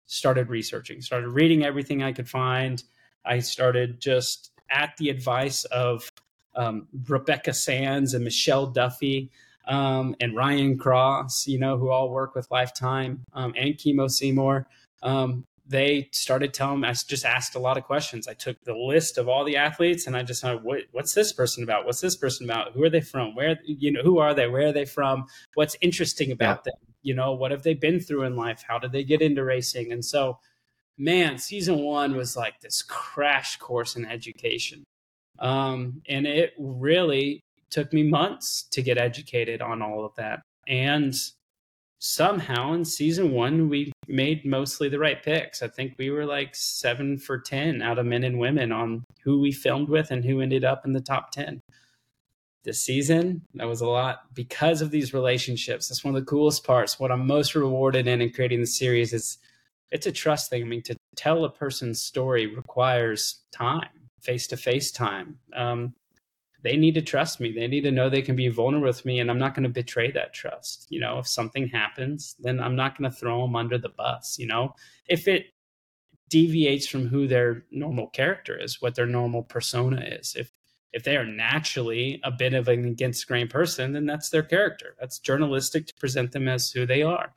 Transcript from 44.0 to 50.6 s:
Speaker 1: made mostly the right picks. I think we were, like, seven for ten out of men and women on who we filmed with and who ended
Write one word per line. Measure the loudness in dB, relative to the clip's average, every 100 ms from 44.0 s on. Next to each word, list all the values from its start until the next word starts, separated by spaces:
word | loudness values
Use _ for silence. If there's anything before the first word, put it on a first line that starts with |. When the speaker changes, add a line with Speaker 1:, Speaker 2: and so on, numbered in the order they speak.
| -4
Speaker 1:
made | 0 2 0 0
mostly | -2 -2 -2 -2
the | 2
right | 2 0
picks. | 0 0 -2 -6
I | -8
think | -6 -8 -4
we | -4
were, | -2 -2
like, | -4 -6 -6
seven | -6 -2 -2 0 -2 -4
for | -4 -6
ten | -4 -2 -2 -2
out | -2 0
of | 0
men | 0
and | 0 0
women | 0 2 0
on | -2 -2 -4 -10 -8
who | 0 2
we | 2
filmed | 2 0 0 2
with | 2 0
and | -2
who | 0 0
ended | 2 2